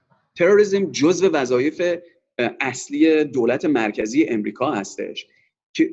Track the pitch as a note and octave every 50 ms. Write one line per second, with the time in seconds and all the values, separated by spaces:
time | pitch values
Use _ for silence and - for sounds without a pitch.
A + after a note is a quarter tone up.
0 | _ _ _ _ _ _ _ - F3 F3+ G#3 G3+ G#3 G3 G3 G3+ G3 D#3 B2 B2
1 | C#3 E3 F3+ - F#3 F#3 D#3+ D3 C3 A#2+ B2+ B2 C3 D#3 D#3 - F3 F3 F3 F3
2 | - - _ _ _ _ _ - A#2+ A2+ A#2 - C#3 C3 B2 - - - C#3+ D3
3 | D#3+ D#3+ D#3 D#3 D3+ C#3+ B2 B2+ A2+ A#2+ B2 - - D#3+ C#3+ A#2+ A2+ G#2+ G#2 A#2+
4 | A2 A2 A#2 D3 D#3 - A#2 A2 G#2+ A2 G#2 - B2+ D3 C3 G#2 G2 - - -
5 | G2 - - - - _ _ _ _ _ _ _ _ _ - - D#3+ -